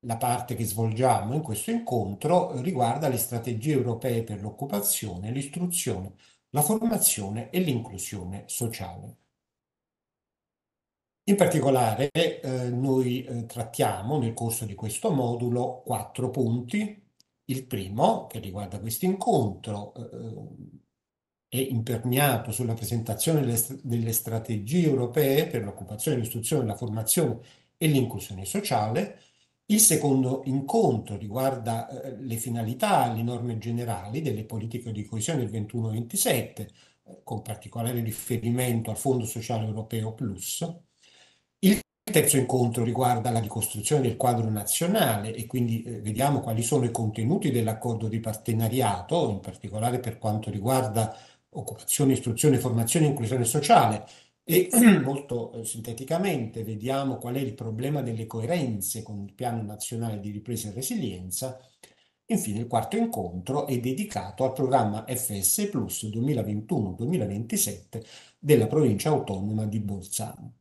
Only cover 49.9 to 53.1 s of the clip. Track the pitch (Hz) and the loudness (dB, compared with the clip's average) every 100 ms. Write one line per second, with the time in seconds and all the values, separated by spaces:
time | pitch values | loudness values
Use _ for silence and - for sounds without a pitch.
49.9 | 120 - 107 110 107 110 98 104 131 110 | 0 -2 -4 -2 -2 -2 -4 2 2 2
50.9 | 107 107 - - _ _ - 104 - - | 0 0 -4 -18 _ _ -12 -10 -12 -4
51.9 | - 139 131 - 113 151 127 120 110 117 | 2 4 4 2 4 4 6 2 0 2
52.9 | 170 151 | 4 4